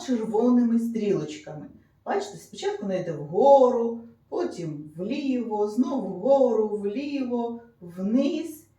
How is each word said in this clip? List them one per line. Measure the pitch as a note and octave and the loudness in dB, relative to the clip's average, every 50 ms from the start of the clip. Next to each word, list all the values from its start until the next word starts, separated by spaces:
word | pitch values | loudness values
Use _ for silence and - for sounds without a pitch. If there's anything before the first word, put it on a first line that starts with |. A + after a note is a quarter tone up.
| - | -4
червоними | C4+ B3 A3 G#3+ - G#3 A3+ A#3+ B3 B3 B3 A#3+ A3+ A3+ A#3 | -2 -2 -2 -2 0 0 2 4 4 4 4 4 4 2 0
стрілочками. | A#3 A#3 A3 G#3 G#3 G3 E3 D3 D3+ - - - - D#3 D3+ D3 C3+ - - - _ _ _ _ - | 0 -2 -2 -2 0 0 0 0 -2 -6 -10 -12 -14 -14 -14 -14 -16 -18 -20 -20 _ _ _ _ -6
Бачите, | A3 - G4 - - - | -4 -4 -4 -4 -6 -12
спочатку | - - - G3 - - G#4 G#4 - - | -16 -18 -18 -12 -8 -6 -6 -6 -4 -4
вона | G3 F#3 | -4 -4
йде | E3 E3 E3+ | -4 -4 -6
вгору, | D#3 D3 D3+ D3 F3 G#3+ C4 C#4 C#4 C4+ B3+ B3 A#3+ A#3 A#3 A#3 A#3 - - - - _ _ _ | -8 -8 -8 -2 2 4 8 8 10 10 8 6 4 2 0 -2 -4 -6 -12 -16 -20 _ _ _
потім | - - - - - F3 E3 D#3 D3 D3 D3+ - - | -6 -6 -6 -6 -6 -8 -8 -8 -8 -10 -12 -14 -10
вліво, | E3+ F#3+ A3 C#4+ D4 C#4 C4 B3 A#3+ A3 G#3+ G#3+ G#3 G#3 | -8 -6 -4 -4 -2 -2 -2 -2 -2 -2 -2 -2 -2 -2
знову | G#3+ G#3+ B3 D#4+ - C#4 A#3+ F#3+ | 0 0 0 0 0 -2 -4 -4
вгору, | F#3 F3+ F3+ G#3+ C4 C#4 C4+ B3+ A#3+ A3 G#3+ G#3+ | -6 -6 -2 2 4 6 6 6 4 2 2 0
вліво, | G#3 G#3 G#3 G3 G#3 G#3 C4+ D4 C#4+ C#4+ C4 B3 A#3+ B3 A#3 A#3 A#3 A#3 A#3 - - _ _ | 0 -2 -4 -4 -4 -4 -6 -6 -4 -4 -4 -4 -4 -4 -4 -4 -6 -8 -10 -14 -20 _ _
вниз | F3+ E3+ E3+ F#3 F#3+ G#3+ A#3+ C4+ C#4+ E4+ D#4+ D#4 E4+ - - - - _ _ | -20 -16 -8 -6 -2 0 2 2 2 0 -2 -4 -6 -8 -12 -16 -20 _ _